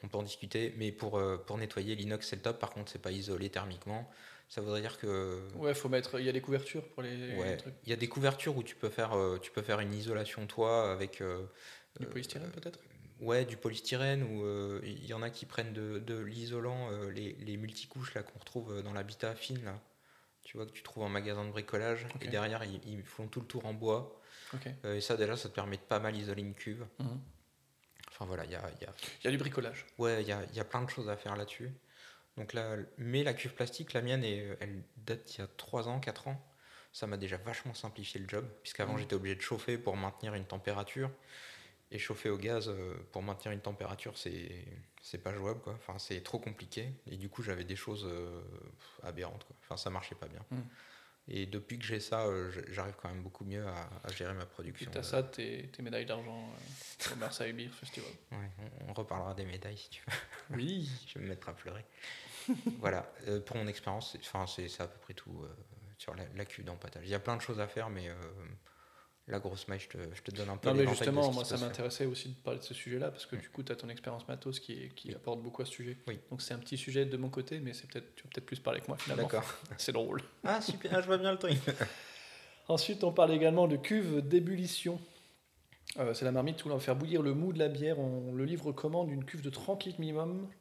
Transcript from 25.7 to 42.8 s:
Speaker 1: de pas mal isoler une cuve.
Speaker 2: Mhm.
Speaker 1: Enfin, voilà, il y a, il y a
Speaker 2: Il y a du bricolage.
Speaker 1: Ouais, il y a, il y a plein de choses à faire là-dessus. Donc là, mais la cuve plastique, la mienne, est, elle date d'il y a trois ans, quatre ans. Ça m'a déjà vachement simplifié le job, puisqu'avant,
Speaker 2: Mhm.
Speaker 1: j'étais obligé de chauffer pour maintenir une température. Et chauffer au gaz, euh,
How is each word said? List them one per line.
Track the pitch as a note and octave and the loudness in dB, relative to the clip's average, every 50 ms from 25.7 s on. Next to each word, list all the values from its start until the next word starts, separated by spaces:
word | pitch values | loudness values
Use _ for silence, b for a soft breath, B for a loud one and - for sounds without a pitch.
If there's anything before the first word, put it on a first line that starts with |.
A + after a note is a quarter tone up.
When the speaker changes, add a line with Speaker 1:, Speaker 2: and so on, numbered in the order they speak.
| G2 | -2
Speaker 1:
de | F#2+ - | -4 0
pas | - A2+ G#2 | 2 2 4
mal | G2+ G#2+ G#2+ | 4 2 0
isoler | G#2 G#2 G#2 G2+ G2+ | 0 -2 -2 -2 -2
une | G2+ G2+ G2+ | -2 -4 -4
cuve. | - - A2+ G#2 A#2 A#2+ G#2 - - | -6 -6 -6 -6 -6 -8 -10 -6 -4
Speaker 2:
Mhm. | C3+ B2+ A#2+ C3 C3+ - - - _ _ _ _ _ _ _ _ _ _ _ - - - | -2 -2 -2 -4 -6 -8 -14 -20 _ _ _ _ _ _ _ _ _ _ _ -20 -18 -18
Speaker 1:
Enfin, | - - G#2+ | -10 -8 -4
voilà, | F#2 F#2 E2+ E2 | -4 -2 -2 -2
il | D#2 | -4
y | F2+ | -4
a, | - - F2 D2+ - | -4 -4 -6 -6 -8
il | - | -10
y | |
a | - G2 B B B B B - | -10 -8 B B B B B 2
Speaker 2:
Il | |
y | A#2+ | 2
a | |
du | C3+ C3+ | 4 4
bricolage. | C#3 C3+ C3 - A#2+ A#2 A#2 - - - - - | 2 0 0 0 -2 -2 -4 -8 -10 -12 -2 2
Speaker 1:
Ouais, | A#2 A#2 A#2 A2 G#2+ | 4 6 6 6 4
il | G2+ | 2
y | G2+ | 2
a, | G2+ F#2+ - | 0 0 -2
il | G2 | -2
y | A2 | -4
a | G#2+ | -2
plein | - - A#2+ B2 | 0 0 0 0
de | C3 | 0
choses | - - A#2 G#2 | -2 -2 -2 -2
à | G#2 | -2
faire | G#2 - G#2 G2+ | -2 -2 -2 -2
là-dessus. | G#2 G#2 G#2 - - A#2 B2+ C3 C3 B B B B B B B B B B _ | -2 -2 -4 -6 -6 -8 -8 -8 -10 B B B B B B B B B B _
Donc | - G#2+ G#2 - | -8 -6 -4 -2
là, | A#2+ A2+ A2 A2 G#2+ - - - - | -2 0 0 -2 -2 -4 -6 -8 -6
mais | A#2 A#2+ B2 C#3 C#3+ | -2 2 4 4 6
la | C#3+ A#2+ | 4 2
cuve | - - C3 - | 2 -2 -4 -2
plastique, | - A#2+ A#2+ - - E3 - - | -2 -2 -2 -2 -6 -6 0 0
la | B2 A#2 | 2 4
mienne, | B2 C3 C3 B2 | 4 4 4 4
est, | A2 G2+ G2+ G#2 G2+ G2 - | 2 2 0 -2 -4 -4 -4
elle | G2+ G2+ G2+ F#2+ - - - | -4 -4 -4 -6 -8 -10 -14
date | A#2 A2 A2+ A2+ A#2 - | -10 -4 -2 -2 -2 -4
d'il | - - - | -8 -8 -6
y | G2+ | -6
a | F#2+ - | -6 -8
trois | - - - - B2 A2+ A#2 | -10 -8 -2 -2 0 0 0
ans, | A#2+ C3 | 0 0
quatre | C3 - G#2+ - - C3+ | -2 -2 -4 -4 -4 -6
ans. | C#3 C#3 - - B B B B B B B B - | -6 -6 -8 -12 B B B B B B B B -8
Ça | - - | -4 -2
m'a | G#2+ G2+ | -2 0
déjà | G2 G2 F#2 F#2+ | 0 0 0 -2
vachement | F#2 G2 A2+ A#2 - - B2+ A#2 | -2 -2 -4 -4 -4 -4 -6 -6
simplifié | - - A2 - - G2+ - - G2 | -4 -6 -6 -6 -6 -6 -6 -6 -6
le | G2 F#2+ | -4 -2
job, | G2+ G#2 A#2+ A#2 - - - | -2 -2 -2 -4 -8 -10 -12
puisqu'avant, | - - - G#2 G2 G#2+ | -8 -2 -2 0 0 0
Speaker 2:
Mhm. | G#2+ | 0
Speaker 1:
j'étais | G#2 G2+ - | 0 0 0
obligé | F#2+ F#2 F#2+ F#2+ | 0 2 0 0
de | F#2+ - | 0 0
chauffer | - A#2+ G#2+ - - A#2+ A#2 | -2 -2 0 0 0 0 0
pour | A#2+ G#2 F#2+ | 2 0 0
maintenir | G2 F#2+ G2 - - - A2 G#2 | 2 0 -2 -2 -4 -4 -4 -2
une | G2+ F#2+ | -2 -4
température. | - - G2 - - G#2 G2+ G2+ - - C3+ C3 C3+ C3 B B B B B B B B B B B B B _ _ - | -4 -6 -4 -2 0 0 0 -2 -2 -2 -2 -2 -2 -2 B B B B B B B B B B B B B _ _ -6
Et | G#2+ | -4
chauffer | - - A2 G2+ - A2 | -4 -4 -4 0 2 2
au | G2+ G2 | 2 2
gaz, | F#2+ G#2+ A#2+ A#2 G#2 A2 | 2 2 2 2 2 0
euh, | G2+ F#2+ | -2 -2